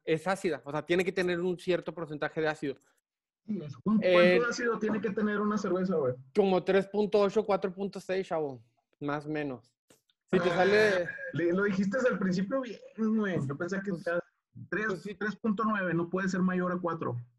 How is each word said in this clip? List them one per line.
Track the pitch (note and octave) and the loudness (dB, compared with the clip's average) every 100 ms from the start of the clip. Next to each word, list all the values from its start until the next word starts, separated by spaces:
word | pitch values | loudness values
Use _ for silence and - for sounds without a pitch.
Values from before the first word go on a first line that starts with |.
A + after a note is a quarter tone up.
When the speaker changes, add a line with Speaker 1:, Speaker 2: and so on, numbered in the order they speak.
| - | -2
Speaker 1:
es | D#3+ F3+ | 0 0
ácida. | F#3+ F#3 C#3+ | -2 -2 -4
O | C#3+ | -4
sea, | D3+ - | -6 0
tiene | F3 | 2
que | F#3 | 2
tener | F#3 F3+ F3 | 0 0 0
un | F3+ F3 | -2 -4
cierto | - F3 E3+ | 0 -2 -2
porcentaje | E3+ D#3+ D3+ D#3 - | -8 -8 -4 -4 0
de | D#3 | -2
ácido. | D3+ D3 B2+ _ _ _ _ _ _ - G#3 D3 B2+ | 0 -4 -6 _ _ _ _ _ _ -8 -6 -6 -6
Speaker 2:
¿Cuánto | - G#3+ F#3 | 0 2 6
Speaker 1:
Eh, | F3+ F3+ F3+ A#3+ | 8 8 6 2
Speaker 2:
ácido | A3+ A#3+ A3 | -2 -2 0
tiene | G#3+ G#3+ | 0 -2
que | G#3+ | -2
tener | G#3 G#3 G3+ | -2 -2 0
una | G#3 G#3 | 0 0
cerveza, | F#3+ F3+ F#3 E3+ | 0 0 0 0
güey? | C3 B2 - - | 0 -2 -4 2
Speaker 1:
Como | G3 F#3 | 4 4
tres | F3+ F#3+ F#3+ | 4 2 2
punto | G3+ G#3 G#3 | 0 2 4
ocho, | G3+ G#3 | 4 2
cuatro | G#3 F#3+ G3 | 0 0 -2
punto | F#3 G3+ G3 | -4 -8 -8
seis, | - F#3 F#3 | -6 -4 -2
chavo. | E3 D3+ B2+ _ _ _ - | -2 -4 -6 _ _ _ -10
Más | C#3+ D3 D3 | -4 -4 -4
o | |
menos. | D3+ D3 B2 _ _ _ _ _ _ - | -4 -4 -8 _ _ _ _ _ _ -2
Si | F#3 | 0
te | F3 | 2
Speaker 2:
Ah, | E3+ | 2
Speaker 1:
sale | F#3 G#3 G#3+ F#3 E3+ - - | 4 6 4 2 -2 -6 -8
Speaker 2:
le-, | C#3 E3+ | -2 0
lo | F#3 | 2
dijiste | G3+ F#3+ G3+ C4 | 0 2 0 2
desde | B3 | 0
el | G3 | 0
principio | F#3+ F3+ G3 C4+ | 0 0 0 -2
bien, | B3 G3 - - A3 A3 | -4 -10 -14 -4 0 0
güey. | G3+ E3 C3+ | 0 -2 -4
Yo | C#3+ | -4
pensé | F3 G3 | -4 -4
que | G3+ | -4
Speaker 1:
Pues, | E3+ E3+ | -6 -2
Speaker 2:
era | F3 - _ _ A#2 A#2+ | -4 -4 _ _ -18 -8
tres, | G3 G#3+ | -4 -4
Speaker 1:
pues | F3+ | -4
sí. | G3 G#3 | -8 -8
Speaker 2:
tres | G#3 | -6
punto | G3+ A3+ G3 | -4 -2 0
nueve, | A3 G#3 F#3 | 0 0 0
no | E3 E3+ | 0 0
puede | F#3 F#3+ | -2 -2
ser | F#3+ | 2
mayor | F#3 F3+ F3+ | 2 2 -2
a | F3+ | -2
cuatro. | F3 E3 B2+ B2 - | -4 -4 -4 -6 -10